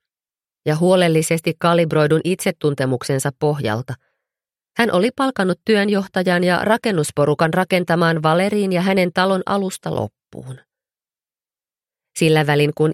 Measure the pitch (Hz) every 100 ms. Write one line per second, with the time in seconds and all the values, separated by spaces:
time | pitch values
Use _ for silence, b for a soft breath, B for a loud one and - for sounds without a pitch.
0 | _ _ _ _ _ _ 151 156 175 185
1 | 175 160 151 165 - 156 170 170 160 156
2 | 151 160 160 185 196 - 151 139 131 127
3 | - 135 143 - 151 147 117 110 127 120
4 | _ _ _ _ _ _ _ - 233 180
5 | 233 - 269 262 285 269 - 214 208 202
6 | 190 190 185 175 180 175 - 226 233 185
7 | 147 - 147 147 165 175 185 185 180 170
8 | 165 165 156 170 202 208 190 175 190 196
9 | 175 185 185 190 - 202 190 - 160 156
10 | 107 _ _ - 127 127 _ _ _ _
11 | _ _ _ _ _ _ _ _ _ _
12 | _ - 160 156 147 147 147 - 156